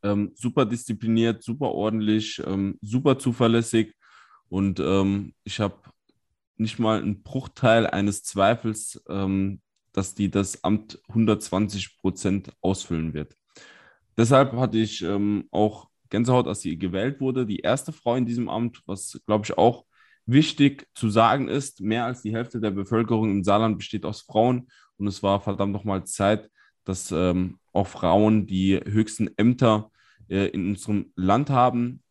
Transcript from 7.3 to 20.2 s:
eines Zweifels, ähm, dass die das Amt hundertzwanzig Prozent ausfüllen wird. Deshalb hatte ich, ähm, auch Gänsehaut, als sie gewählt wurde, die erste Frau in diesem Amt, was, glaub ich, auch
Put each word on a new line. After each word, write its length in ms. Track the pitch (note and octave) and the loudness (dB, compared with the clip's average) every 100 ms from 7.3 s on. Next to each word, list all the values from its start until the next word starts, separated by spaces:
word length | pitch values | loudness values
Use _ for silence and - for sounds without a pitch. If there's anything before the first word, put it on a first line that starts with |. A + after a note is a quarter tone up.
| C3 - - B2 A2+ A2+ | -10 -10 2 6 6 4
eines 380 | F#2+ G2+ G2+ | 2 0 -2
Zweifels, 760 | - G2+ G2 A#2 A#2 G#2+ - - - | -8 2 2 2 -2 -6 -10 -16 -10
ähm, 520 | F#2+ F#2+ G2 G2 F#2+ _ _ _ | -6 -2 -2 -2 -6 _ _ _
dass 240 | - F#2+ - | -6 -6 -2
die 160 | G2+ | -2
das 320 | G2 G2 - | 0 -2 -4
Amt 360 | - G#2+ - - _ | -2 -2 -4 -20 _
hundertzwanzig 840 | A#2 G#2+ G#2 - F#2 G#2 G2+ F#2 _ | 0 2 2 0 -2 -2 -4 -10 _
Prozent 520 | F#2+ F#2 G2 G2 - _ | -4 -2 -2 -2 -6 _
ausfüllen 540 | - F#2+ - E2 D#2+ | -4 -4 -4 -4 -4
wird. 220 | D2+ D2+ _ _ - - - _ _ _ - | -6 -10 _ _ -20 -20 -20 _ _ _ 0
Deshalb 360 | A#2 C3 C3+ | 4 6 4
hatte 260 | A#2+ B2+ A2 | 0 -2 0
ich, 240 | A2 - | -2 -4
ähm, 420 | E2+ G2+ G#2 G#2 - | -4 -2 0 0 -2
auch 360 | F2 G#2+ - - _ _ | 0 0 0 -20 _ _
Gänsehaut, 380 | G2+ A#2+ B2+ B2 | -2 2 2 2
als 120 | G#2+ | -4
sie 140 | - E2 | -6 -4
gewählt 440 | F#2 F#2+ A#2 C#3 | -4 -2 -4 -4
wurde, 260 | C3 B2+ A#2 | -4 -2 -4
die 140 | G2 | -2
erste 320 | - C3+ - | 0 -2 -4
Frau 240 | D#3 - B2 | -6 -2 0
in 100 | A#2+ | 0
diesem 220 | A#2+ A#2 | -2 -4
Amt, 340 | A2 A#2+ - - | -4 -4 -6 -12
was, 340 | G2 - - - | -10 -10 -14 -2
glaub 180 | G#2+ | -2
ich, 120 | G#2 - | 0 4
auch 280 | A2+ B2 _ _ _ _ | 4 4 _ _ _ _